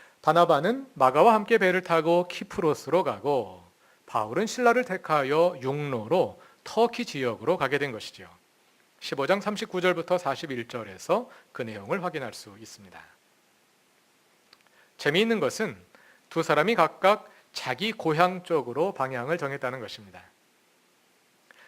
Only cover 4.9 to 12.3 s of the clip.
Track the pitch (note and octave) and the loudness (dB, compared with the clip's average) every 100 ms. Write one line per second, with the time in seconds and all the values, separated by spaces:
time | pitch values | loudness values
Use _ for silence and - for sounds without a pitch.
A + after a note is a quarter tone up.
4.9 | F#3 - D3+ C3+ D3+ F3 D#3 C3 C#3+ C#3+ | -4 0 0 2 4 2 2 -4 -4 -4
5.9 | B2 G#2+ F3 A#2 - - _ - - A#3+ | -6 0 0 0 -6 -20 _ -4 0 2
6.9 | A#3+ A#3+ C#3+ B2+ A2 - F3+ C3+ C#3 C#3+ | 0 -8 -4 -4 -2 -2 0 0 0 -2
7.9 | G#2+ - - F2+ _ _ _ _ _ _ | -6 -12 -16 -20 _ _ _ _ _ _
8.9 | _ - C#3 C3+ G3+ G#3 G#3 A3+ F3+ F3+ | _ -8 -2 0 0 -2 -6 -6 0 0
9.9 | E3+ D#3+ F3+ C#3+ C3 D#3+ B2 A2+ B2 G#2 | 0 0 -2 -2 -4 -6 -8 -8 -10 -10
10.9 | F#2+ - G3 B3 - _ - A2+ G#2+ G2+ | -8 -2 -2 -2 -16 _ -10 -10 -10 -6
11.9 | F#3 F3 D#3 A#2+ | -6 -6 -8 -10